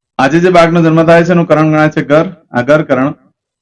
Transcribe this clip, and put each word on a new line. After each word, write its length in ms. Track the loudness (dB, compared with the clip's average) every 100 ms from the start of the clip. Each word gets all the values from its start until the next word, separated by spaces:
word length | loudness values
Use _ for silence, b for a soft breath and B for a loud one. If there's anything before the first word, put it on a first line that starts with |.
| _ -4
આજે 180 | -2 0
જે 100 | 2
બાળકનો 280 | 2 2 0
જન્મ 240 | 0 0 2
થાય 180 | 2
છે 80 | 2
એનું 160 | 0 0
કરણ 240 | 0 0
ગણાય 180 | 0 -2
છે 140 | -2
ગર. 240 | -2 -2 -2 -10 _
આ 100 | -6
ગર 200 | 0 -2
કરણ 300 | 0 -4 -4 -8 _ _ _ _